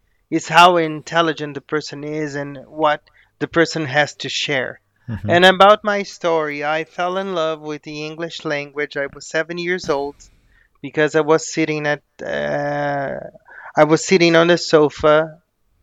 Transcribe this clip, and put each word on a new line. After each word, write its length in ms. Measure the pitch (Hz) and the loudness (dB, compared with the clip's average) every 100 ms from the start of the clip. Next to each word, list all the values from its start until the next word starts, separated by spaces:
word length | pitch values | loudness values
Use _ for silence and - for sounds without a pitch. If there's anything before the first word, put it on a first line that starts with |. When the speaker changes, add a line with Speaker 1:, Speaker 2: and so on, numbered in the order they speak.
| _ _ _ | _ _ _
Speaker 1:
is 180 | 160 - | -4 2
how 280 | 160 180 175 | 6 6 6
intelligent 800 | 160 156 - 165 165 143 151 | 0 -6 -4 -2 0 -2 -8
the 60 | 139 | -10
person 420 | - 151 - 143 | -6 -6 -6 -12
is 320 | 147 151 151 | -8 -6 -6
and 240 | 139 143 139 131 | -8 -10 -12 -16
what 360 | 156 151 151 _ _ _ _ | -2 0 0 _ _ _ _
the 80 | 147 | -2
person 360 | 170 160 165 147 | 2 0 0 -2
has 280 | 147 143 - | 0 0 -4
to 120 | 135 | -8
share. 520 | - - 139 123 - _ _ - | -6 -4 -4 -4 -12 _ _ -12
Speaker 2:
Mm-hmm. 220 | 107 104 | -8 0
Speaker 1:
And 140 | 170 | 6
about 400 | 185 185 196 214 | 6 8 6 6
my 180 | 214 202 | 2 -4
story, 600 | 196 - 175 165 151 147 | -6 -6 -2 0 -2 -4
I 200 | 147 156 | -4 -4
fell 340 | 156 - 180 185 | -4 -4 -4 -4
in 160 | 196 | -4
love 260 | 180 160 156 | -4 -4 -4
with 220 | 151 151 | -8 -12
the 220 | 156 151 156 | -10 -10 -10
English 380 | 156 165 - | -10 -10 -8
language. 520 | 160 147 143 139 147 147 | -6 -6 -6 -8 -8 -6
I 100 | 139 | -8
was 120 | 143 - | -10 -8
seven 320 | 156 156 175 | -6 -4 -6
years 300 | 175 185 170 | -4 -6 -4
old 240 | 139 143 - - _ _ _ _ _ | -4 -4 -12 -20 _ _ _ _ _
because 340 | 139 156 151 | -8 0 2
I 60 | 156 | 2
was 320 | 151 156 - | 2 2 0
sitting 340 | - 156 151 147 | -4 -2 -2 -4
at, 160 | 147 _ _ | -6 _ _
uh, 960 | - 147 147 147 143 147 143 143 139 - - - _ - - - | -8 -4 -4 -4 -4 -4 -4 -4 -6 -10 -14 -20 _ -20 -6 0
I 80 | |
was 200 | 151 156 | 2 2
sitting 300 | - 190 170 165 | 4 4 6 6
on 120 | 170 | 4
the 100 | 170 | 2
sofa, 800 | - 160 147 - 156 151 160 156 _ _ _ _ | 4 4 4 2 2 4 0 -10 _ _ _ _